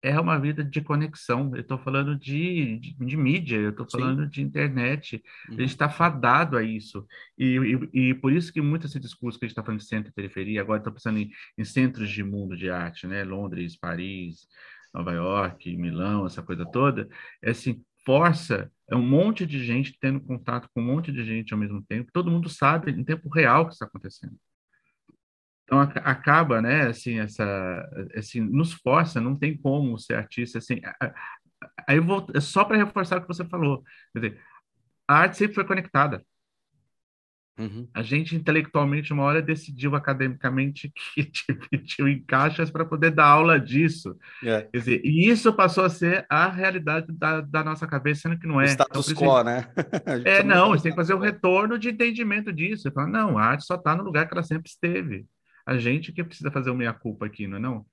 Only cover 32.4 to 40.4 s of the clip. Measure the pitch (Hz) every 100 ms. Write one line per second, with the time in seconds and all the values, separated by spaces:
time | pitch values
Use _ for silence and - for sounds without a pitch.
32.4 | 143 196 202 214 208 208 175 185 180 175
33.4 | 175 180 151 131 - - _ 117 110 -
34.4 | - - _ _ _ _ - 147 180 -
35.4 | 208 208 190 190 180 139 147 120 _ _
36.4 | _ _ _ _ _ _ _ _ _ _
37.4 | _ - 110 107 120 - 110 143 165 165
38.4 | 160 156 156 147 143 143 147 147 139 151
39.4 | 151 156 - 131 139 143 143 131 131 127